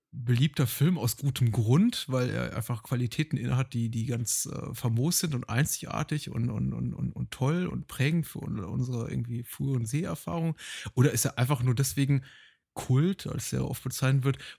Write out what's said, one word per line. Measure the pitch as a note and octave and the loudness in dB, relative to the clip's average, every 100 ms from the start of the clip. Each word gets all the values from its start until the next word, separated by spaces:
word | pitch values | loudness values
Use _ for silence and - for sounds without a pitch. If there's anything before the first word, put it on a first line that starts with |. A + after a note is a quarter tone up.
| _ | _
beliebter | C#3 A#2+ A#2+ D3+ - B2+ | -8 0 4 4 2 0
Film | - D3+ F3 | 4 2 4
aus | A2+ - | 0 0
gutem | C#3+ C3 A#2+ | -2 2 2
Grund, | A2 G#2+ D3 A#3 - - | 4 4 6 6 2 -2
weil | B2+ B2 | 0 0
er | - B2 - | 0 -2 -4
einfach | A2+ A#2 | -6 -6
Qualitäten | - B2 A#2+ - D#3 C#3 | -2 -2 -2 -2 -2 -2
innehat, | A#2+ C3 C3 | 0 0 0
die, | A#2+ A2+ | -2 -2
die | A#2 A#2+ | -2 -2
ganz, | A#2+ A2+ - - | -2 -2 -2 -4
äh, | - - | -6 -8
famos | - A#2+ A2+ D3 - | -4 0 2 2 2
sind | E3+ | 0
und | C3 - | -2 -2
einzigartig | A2+ D#3 - - - D3+ D3+ - | 0 0 0 -4 -4 -2 -2 -4
und, | - A#2 | -2 0
und, | A2 C3 | 0 -2
und, | A#2+ B2 | -2 -4
und, | - B2+ | -2 -4
und | - B2 | -4 -6
toll | - C3 E3+ F3+ | -2 0 0 -2
und | - - | -4 -8
prägend | - C3+ E3+ D#3 | 0 2 2 -2
für | - | -6
un-, | - A#2 | -6 -6
unsere | F2 B2+ B2+ B2 A#2 | -4 -4 -2 -2 -4
irgendwie | B2+ A#2 A#2+ | -4 -4 -6
früheren | B2 - C#3 C3 | -8 -4 -2 0
Seherfahrungen? | A2 C#3+ F3+ D#3+ - E3+ E3 D#3 - - - | 0 -2 -4 -6 -4 -2 -2 -4 -8 -10 -6
Oder | - C#3 | 4 4
ist | A#2 C3+ | 4 0
er | - | 2
einfach | B2 C#3 | 2 2
nur | B2+ | 2
deswegen | A#2 C#3 - C#3 C#3 - - - _ _ | 2 0 0 2 2 0 -20 -20 _ _
Kult | - - C3 E3+ G3 - | -10 2 4 4 0 -4
als | - - | -6 -4
sehr | B2+ C3+ | -2 -2
oft | C#3 | -4
bezeichnet | C3 - C3 C3+ | -6 -2 2 4
wird, | C3 - - | 2 -2 -6